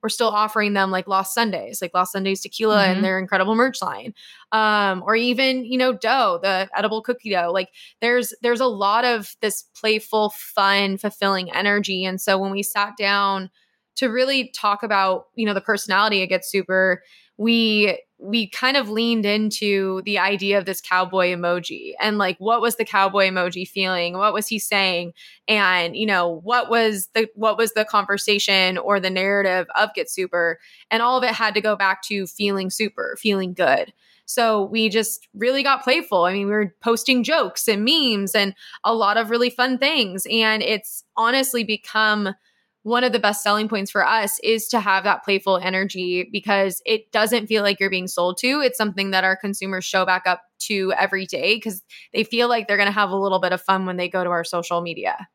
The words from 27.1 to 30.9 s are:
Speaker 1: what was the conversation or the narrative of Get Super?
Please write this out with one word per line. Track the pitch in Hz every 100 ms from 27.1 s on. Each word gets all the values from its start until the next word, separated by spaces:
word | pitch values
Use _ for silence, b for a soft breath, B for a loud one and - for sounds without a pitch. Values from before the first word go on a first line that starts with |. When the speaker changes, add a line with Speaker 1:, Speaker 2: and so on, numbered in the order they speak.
| 226 220
Speaker 1:
what | - 220 214
was | 226
the | 220
conversation | 214 214 196 196 - 208 - 196 185 185
or | - 202
the | 185
narrative | 185 190 202 196 185 175
of | - 214
Get | 208 165
Super? | - 185 175 170 160 B B B